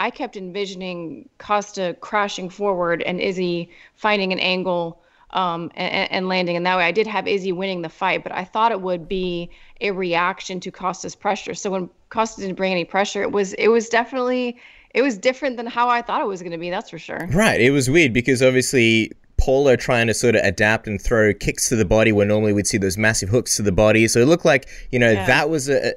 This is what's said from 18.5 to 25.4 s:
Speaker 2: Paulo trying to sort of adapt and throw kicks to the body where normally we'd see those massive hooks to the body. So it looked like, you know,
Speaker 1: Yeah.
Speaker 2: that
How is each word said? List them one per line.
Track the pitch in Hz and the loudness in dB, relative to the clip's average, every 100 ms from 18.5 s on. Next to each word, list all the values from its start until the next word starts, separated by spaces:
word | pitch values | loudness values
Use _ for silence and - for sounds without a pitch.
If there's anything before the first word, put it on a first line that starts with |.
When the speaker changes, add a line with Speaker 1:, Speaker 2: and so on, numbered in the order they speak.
| 127 123 131 113 113 107 - _ - | 4 2 4 4 4 2 -6 _ 0
Speaker 2:
Paulo | - 135 143 | 2 4 4
trying | 120 - 120 117 | 4 2 2 2
to | |
sort | 107 120 110 | 2 2 4
of | |
adapt | 95 90 107 110 110 | 2 2 2 2 -2
and | 101 | -4
throw | - 117 107 | 0 4 4
kicks | 98 - - - | 2 -4 -2 -2
to | 113 | 2
the | |
body | 92 110 113 | 4 4 6
where | 101 | 4
normally | 101 107 107 | 4 2 2
we'd | 101 98 | 0 0
see | 107 | 0
those | 95 104 | 0 2
massive | 107 110 98 | 0 0 0
hooks | 120 - - | 0 0 -2
to | |
the | 101 | 0
body. | 90 107 110 113 | 4 4 6 4
So | 117 | 4
it | 131 | 4
looked | 170 | 4
like, | 165 135 - - - | 4 2 -2 -16 -4
you | 123 | 2
know, | 117 | 4
Speaker 1:
Yeah. | 104 95 | 4 2
Speaker 2:
that | 135 | 2